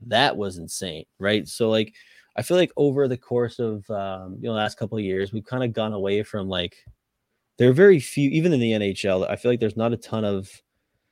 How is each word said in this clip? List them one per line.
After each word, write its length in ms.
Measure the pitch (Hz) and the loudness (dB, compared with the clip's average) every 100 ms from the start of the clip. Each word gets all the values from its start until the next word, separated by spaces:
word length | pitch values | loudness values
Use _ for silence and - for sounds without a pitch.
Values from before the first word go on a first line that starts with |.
| 117 | -2
that 280 | 113 139 - | 2 2 0
was 220 | 101 87 | -6 -8
insane, 480 | - - 95 78 - - | -12 -10 -8 -10 -14 -4
right? 280 | 98 107 71 | 0 0 -2
So, 220 | - 113 | -2 0
like, 240 | 110 107 - - - _ - | 0 0 -6 -20 -20 _ -6
I 60 | |
feel 160 | 113 180 | 0 2
like 160 | 175 - | 2 2
over 320 | 147 135 139 | 0 2 0
the 80 | 123 | -2
course 420 | - 120 120 - | -4 -2 -2 -2
of, 320 | 117 107 101 | -6 -6 -8
um, 460 | 104 98 95 92 101 | -6 -6 -8 -12 -10
you 80 | 117 | -6
know, 40 | |
the 60 | 110 | -2
last 180 | 107 - | -2 -4
couple 200 | 110 110 | -8 -4
of 60 | 98 | -4
years, 260 | 95 98 | -2 -4
we've 160 | 110 101 | -6 -8
kinda 220 | 127 123 | -4 -4
gone 240 | 110 110 | -2 -4
away 300 | 107 98 104 | -2 -2 -2
from, 260 | 107 107 95 | -2 -6 -6
like, 260 | 92 87 _ - - _ _ _ _ _ - | -4 -6 _ -20 -20 _ _ _ _ _ 4
there 140 | 123 | 6
are 40 | |
very 280 | 131 202 175 | 8 8 8
few, 280 | - - 143 | 4 0 2
even 200 | 151 170 | 2 2
in 80 | 147 | 2
the 140 | 117 | 2
N 80 | 110 | 2
H 240 | 101 92 101 | 0 -2 0
L, 180 | 92 | 0
I 140 | 92 101 | 0 -2
feel 120 | 123 | 0
like 120 | 120 | 0
there's 160 | 110 110 | 0 0
not 160 | 113 | -2
a 40 | 113 | -2
ton 280 | - 110 107 | -4 -4 -2
of, 360 | 101 98 - _ _ _ _ _ | -4 -6 -16 _ _ _ _ _